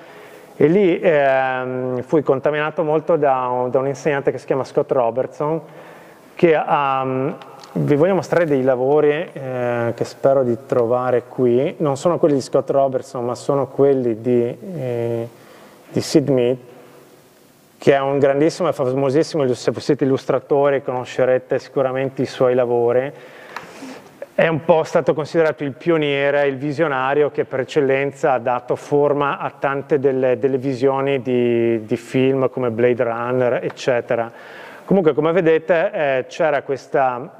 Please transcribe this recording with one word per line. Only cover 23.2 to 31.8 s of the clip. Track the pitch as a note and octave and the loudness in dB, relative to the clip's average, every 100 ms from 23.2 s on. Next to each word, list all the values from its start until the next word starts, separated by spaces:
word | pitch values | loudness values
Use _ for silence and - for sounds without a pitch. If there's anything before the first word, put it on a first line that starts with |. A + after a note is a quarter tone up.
| - - - - - - C4+ B3+ - - - - | -20 -20 -18 -18 -18 -18 -18 -18 -20 -20 -6 0
È | D#3+ | 0
un | D#3+ | 0
po' | - E3 | 2 2
stato | D#3 F3 D#3+ | 2 0 0
considerato | D3+ C#3+ E3+ D#3 - C#3+ | -2 -2 0 0 -2 -6
il | |
pioniere, | B2+ E3+ E3 D3 C#3 C#3+ C#3+ C#3+ | -6 0 0 0 0 0 2 0
il | C3+ | -2
visionario | C#3+ C#3+ E3 C3 C3 C#3+ D3 | -4 -2 -2 0 0 0 0
che | D3 | -2
per | C#3+ C3 | -4 -4
eccellenza | B2 D#3+ C3+ C3+ C#3 C3+ D#3 | -4 0 2 2 -2 -2 0
ha | B2+ | 0
dato | A#2 B2 - C#3 | 0 -4 -2 -6
forma | - D3 C#3+ C#3+ C#3+ F#3 | -2 2 2 2 -2 -2
a | D#3 | -8
tante | - C#3+ C#3 C3+ D#3 | -4 -4 -4 -2 0
delle, | C3+ C3 B2+ B2 | 2 2 0 2
delle | C3+ C3+ | 0 -2
visioni | C3 B2+ C3+ C3+ C3+ C#3 | -2 0 0 0 0 -2
di, | A#2+ B2 A#2+ A#2+ A#2 A#2 | 0 0 2 2 2 0